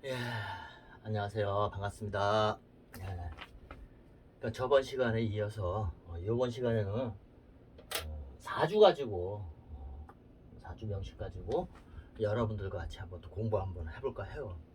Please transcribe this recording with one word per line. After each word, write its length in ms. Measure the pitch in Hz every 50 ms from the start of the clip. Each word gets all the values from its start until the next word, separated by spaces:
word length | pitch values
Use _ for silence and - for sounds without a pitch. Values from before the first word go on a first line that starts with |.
| -
예, 100 | 135 131 123 120 120 120 110 104 101 101 98 95 - - - - - - - -
안녕하세요. 640 | 110 107 104 101 101 101 113 104 101 98 101 104 101 -
반갑습니다. 840 | 95 98 104 - - 110 104 98 101 101 101 104 110 107 107 - - - - - - - - - -
예, 40 | 92 95 95 87 85 80 - - - - - - - - - - - - - - - - - - - - - -
그러니까 120 | - 117
저번 320 | 117 120 127 131 143 139 131
시간에 380 | - - 127 127 117 110 113 117
이어서, 720 | 110 101 107 104 104 107 110 98 87 90 107 107 95 - - - -
어, 80 | 85 85 87
요번 260 | 101 113 120 127 123
시간에는, 420 | 117 123 127 120 113 113 104 98 101
어, 200 | 117 135 120 110 - - - - - - - - - - - - - - - - - - - - - - - - -
사주 400 | - - - - 151 160 196 214
가지고, 680 | 214 190 160 147 143 117 101 90 87 95 104 104 101 - - - - -
어, 360 | - - - - - - - - - - - - - - - - - -
사주 240 | - - - - - 107
명식 300 | 101 98 95 - - -
가지고 500 | 104 92 92 95 92 90 120 160 185 - - - - - - - - - - -
여러분들과 600 | 110 104 104 117 120 107 107 95 98 95 95 90
같이 200 | 82 82 - -
한번 220 | 95 87 90 87
또 80 | - -
공부 300 | - - 110 113 107 98
한번 280 | 95 92 87 87 80 80 78
해볼까 300 | - - - - - 101
해요. 360 | - - 147 139 - 90 80 - - -